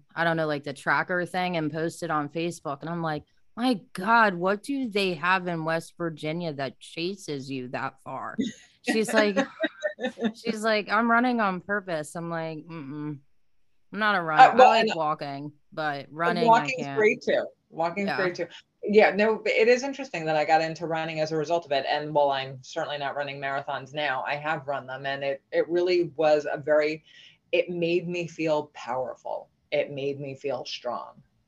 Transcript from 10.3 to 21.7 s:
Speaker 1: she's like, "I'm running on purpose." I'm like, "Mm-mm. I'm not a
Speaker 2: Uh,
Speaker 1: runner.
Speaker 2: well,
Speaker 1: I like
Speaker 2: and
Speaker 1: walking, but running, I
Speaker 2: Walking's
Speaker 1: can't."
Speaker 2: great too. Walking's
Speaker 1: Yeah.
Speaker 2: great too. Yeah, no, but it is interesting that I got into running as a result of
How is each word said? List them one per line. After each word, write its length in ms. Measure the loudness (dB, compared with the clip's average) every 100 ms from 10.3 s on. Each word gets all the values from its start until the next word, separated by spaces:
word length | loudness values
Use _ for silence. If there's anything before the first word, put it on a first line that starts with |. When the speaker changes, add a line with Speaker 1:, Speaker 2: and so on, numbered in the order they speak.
Speaker 1:
she's 300 | -4 -6 -2
like, 240 | 0 0 0
"I'm 200 | 0 4
running 300 | 4 4 2
on 200 | 0 -2
purpose." 540 | -4 -4 -2 -6 -6 -8
I'm 140 | -6
like, 280 | -6 -6 -8 -12
"Mm-mm. 540 | -12 -10 -8 -8 -10 -14 _ _ _ _ _ _
I'm 60 | -2
not 160 | 0 2
a 60 | 2 8
Speaker 2:
Uh, 140 | 8
Speaker 1:
runner. 60 | 10
Speaker 2:
well, 140 | 8
Speaker 1:
I 120 | 8
like 40 | 2
Speaker 2:
and 60 |
Speaker 1:
walking, 580 | 0 -2 -2 -4 -8 -10 -14 _
but 360 | -6 -4 -4 -8
running, 460 | -2 0 4 6 6
I 120 | 4
Speaker 2:
Walking's 180 | -4 -4
Speaker 1:
can't." 60 |
Speaker 2:
great 280 | 2 2 2
too. 240 | 2 0 0 -8 _
Walking's 420 | -4 -2 -2 -2
Speaker 1:
Yeah. 20 |
Speaker 2:
great 200 | 0 -2
too. 120 | -2 -8 -10 _ _
Yeah, 280 | 4 6 8
no, 220 | 6 2 2
but 160 | 0
it 160 | 4 6
is 140 | 4
interesting 420 | 2 -8 -8 -6 -2
that 100 | 0
I 80 |
got 160 | 4 4
into 260 | 4 -4 -4
running 340 | -4 -4 -2
as 120 | -2
a 40 | -2
result 280 | 0 -2
of 80 | 0